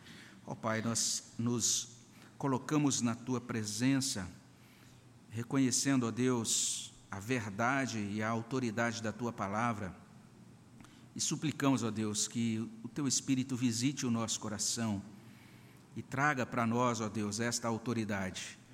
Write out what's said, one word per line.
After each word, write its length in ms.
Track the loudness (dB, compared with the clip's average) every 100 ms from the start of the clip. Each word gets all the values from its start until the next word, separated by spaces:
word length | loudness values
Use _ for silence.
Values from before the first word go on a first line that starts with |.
| -16 -18 -18 -18 -10
Ó 80 |
Pai, 260 | -4 0 0
nós 440 | 0 0 0 -2 -6 -4
nos 580 | 0 2 2 0 -2 -12 -20 -20 -20 -4
colocamos 640 | 0 0 2 4 4 4
na 140 | 0 0
Tua 260 | -2 -4
presença, 840 | -2 -4 -2 2 4 4 2 -2 -6 -10 -20 -20 -20 -20 -20 -20 -20 -20 -10
reconhecendo, 760 | -8 0 4 4 4 4 4 2
ó 20 |
Deus, 840 | 2 2 4 2 2 0 -2 -8 -14 -10
a 80 | -8
verdade 800 | -2 -2 -2 0 2 2 0 -2
e 240 | -2 -2
a 60 | 0
autoridade 760 | -2 -2 -2 -2 0 0 0
da 80 | -4
Tua 220 | -4 -4
palavra, 600 | -4 -2 0 0 -2 -6 -8 -16 -20 -20 -20 -20 -20 -20 -20 -20 -20 -14
e 60 | -4
suplicamos, 640 | -2 0 -2 2 2 4
ó 80 | 2
Deus, 380 | 0 -2 0 -2
que 360 | 0 0 0 -2 -8
o 60 | -10
Teu 180 | -2 0
Espírito 480 | 0 2 0 2 0
visite 480 | 0 2 0 0 0
o 40 |
nosso 300 | 0 0 -2
coração 640 | -4 -2 -2 0 0 -2 -4 -14 -20 -20 -20 -20 -20 -20 -14 -12
e 40 |
traga 440 | -6 0 2 2 0
para 200 | 2 2
nós, 360 | 4 4 2
ó 80 | -2
Deus, 320 | -2 -2 0
esta 260 | -2 0 -2
autoridade. 880 | -2 -2 -2 0 -2 -2 -6 -10 -14 -20